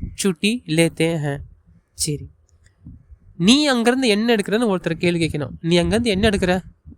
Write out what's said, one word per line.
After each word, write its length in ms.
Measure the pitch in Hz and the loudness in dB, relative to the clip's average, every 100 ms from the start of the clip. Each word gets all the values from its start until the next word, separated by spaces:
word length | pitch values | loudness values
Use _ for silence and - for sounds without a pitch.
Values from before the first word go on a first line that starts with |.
| - | -10
சுட்டி 480 | - 202 180 208 247 - | -4 -4 0 -2 -2 -2
லேத்தே 440 | 156 165 - 165 165 | 2 2 2 -2 -2
ஹேன்?" 240 | 147 139 - - _ _ _ | -4 -6 -10 -20 _ _ _
சரி, 320 | - - 143 - _ _ _ _ _ - - _ - - - | -8 -6 -6 -10 _ _ _ _ _ -20 -20 _ -20 -16 0
"நீ 300 | 175 269 302 | 4 4 4
அங்கிருந்து 420 | 247 226 254 262 | 2 2 2 2
என்ன 260 | 202 233 | 2 2
எடுக்கிறன்னு?" 360 | 226 196 208 240 | 0 0 0 0
ஒருத்தர் 240 | 185 170 | -2 -2
கேள்வி 260 | 165 175 175 156 | -2 -2 0 -2
கேட்கணும். 280 | 151 143 160 | -4 -8 -8
"நீ 160 | 165 175 | 0 2
அங்கிருந்து 340 | 170 208 240 | 2 0 0
என்ன 180 | 185 220 | 2 2
எடுக்கிற?" 260 | 196 180 185 - - - | 2 0 0 -4 -16 -20